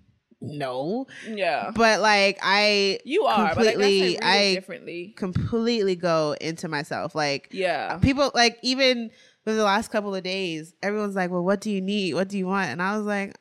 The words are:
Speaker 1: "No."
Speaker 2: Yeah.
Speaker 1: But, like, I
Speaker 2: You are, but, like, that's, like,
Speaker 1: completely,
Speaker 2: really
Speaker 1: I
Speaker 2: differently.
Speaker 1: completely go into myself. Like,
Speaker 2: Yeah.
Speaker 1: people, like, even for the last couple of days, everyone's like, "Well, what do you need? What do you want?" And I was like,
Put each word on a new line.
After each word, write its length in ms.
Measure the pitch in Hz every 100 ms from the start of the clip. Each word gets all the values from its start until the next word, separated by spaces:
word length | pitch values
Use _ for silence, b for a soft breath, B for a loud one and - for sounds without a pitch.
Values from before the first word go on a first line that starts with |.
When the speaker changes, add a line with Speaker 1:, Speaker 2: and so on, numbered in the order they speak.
| _ _ _ _
Speaker 1:
"No." 680 | 120 147 131 127 147 233 262 B B
Speaker 2:
Yeah. 440 | 214 175 139 104
Speaker 1:
But, 260 | 220 226 208
like, 380 | 214 208 196 190
I 560 | 175 202 208 202 196 190
Speaker 2:
You 200 | - 285
are, 300 | 226 214 170
but, 40 | -
like, 80 | 220
that's, 120 | 208
like, 60 |
Speaker 1:
completely, 160 | 202 196
Speaker 2:
really 160 | 185 170
Speaker 1:
I 320 | 175 196 202
Speaker 2:
differently. 600 | 185 190 170 - 170 180 -
Speaker 1:
completely 800 | 190 175 - 233 226 233 196 180
go 380 | 175 160 151 -
into 280 | 151 160 170
myself. 460 | 147 147 120 151
Like, 340 | 165 147 139 -
Speaker 2:
Yeah. 460 | - 185 151 95 165
Speaker 1:
people, 320 | 254 269 269
like, 240 | - 240 233
even 480 | 247 262 262 240 226 - b b
for 80 | -
the 100 | 220
last 260 | 208 196 220
couple 240 | 220 202
of 80 | 190
days, 520 | 180 190 185 160 160 _
everyone's 320 | 190 208 208
like, 160 | 196 180
"Well, 140 | 180
what 160 | 175 202
do 100 | 214
you 100 | 196
need? 340 | 190 208 185
What 140 | 143 190
do 80 | 202
you 80 | 185
want?" 240 | 196 175
And 120 | 147
I 140 | 185 214
was 100 | 208
like, 300 | 202 196 -